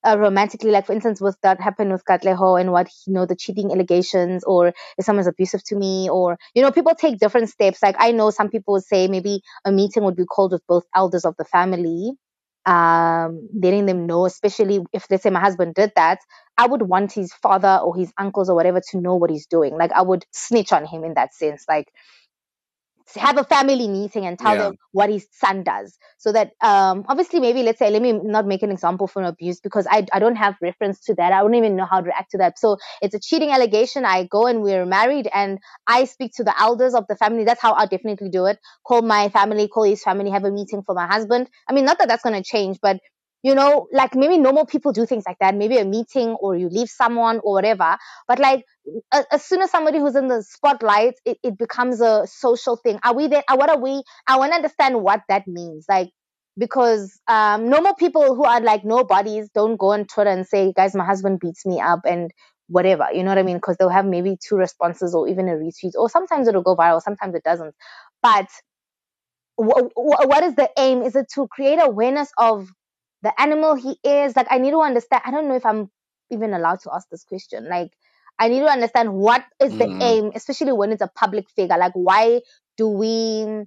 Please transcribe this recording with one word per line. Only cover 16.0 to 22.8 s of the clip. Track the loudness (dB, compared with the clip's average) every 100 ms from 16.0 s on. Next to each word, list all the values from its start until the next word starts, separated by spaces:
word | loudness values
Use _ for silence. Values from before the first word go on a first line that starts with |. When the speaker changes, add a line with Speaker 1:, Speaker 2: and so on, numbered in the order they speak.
| 2 0 _ -20 _ 2
Speaker 1:
I | 2
would | 2
want | 0 0 0
his | -6 -10
father | -4 0 2 4 2
or | 0 -4
his | -6 -6
uncles | -6 -2 0
or | 2
whatever | 2 0 -4
to | -6
know | -2 0
what | 0
he's | -2 -2
doing. | 0 0 0
Like, | 0
I | 0
would | 0 -2 -4
snitch | -16 -2 -2 2
on | -2 -2
him | -10
in | -6 -4
that | -4
sense. | _ -6 -6 -4
Like, | -4 -4 _ _ _ _ _ _ _ _ _